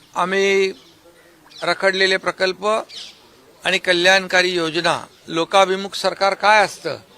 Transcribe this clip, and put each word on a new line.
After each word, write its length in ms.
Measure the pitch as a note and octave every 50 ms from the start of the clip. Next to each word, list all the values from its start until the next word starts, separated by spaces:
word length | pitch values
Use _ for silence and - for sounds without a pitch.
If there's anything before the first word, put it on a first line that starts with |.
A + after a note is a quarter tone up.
| _ _ -
आम्ही 580 | - F3 F3+ F#3+ G3 G3 G3 G3 G3 F#3+ F#3+ - - - - _ _ _ - _ _ _ - _ _ _ - - - E3
रखडलेले 540 | E3 F3 - G3 G3 F#3+ F#3+ F#3+ F#3+ F#3+
प्रकल्प 480 | F#3 F3+ F3+ E3+ - F#3+ F#3 F3+ F3+ F#3+ G#3 G#3+ A3+ - - - - - - - - _ _ _ _ _ _ _ _ -
आणि 140 | E3+ F#3
कल्याणकारी 720 | F#3 - F#3 F3+ E3+ F3 F#3 F#3+ G3 F#3+ F3+ F#3 F#3 F3+ F#3
योजना, 560 | F#3 F3 E3 D#3+ D3+ F3 E3+ E3+ D3+ B2 - - - _ -
लोकाभिमुख 680 | - D#3+ E3 E3 - - G3 F#3+ F#3 F#3+ F#3+ G3 G3 -
सरकार 380 | - - F#3+ - - G3 G3 F#3+
काय 300 | - - G3+ G#3+ G#3+ G3
असतं 340 | E3+ - - - D#3+ C3 A2 - _ -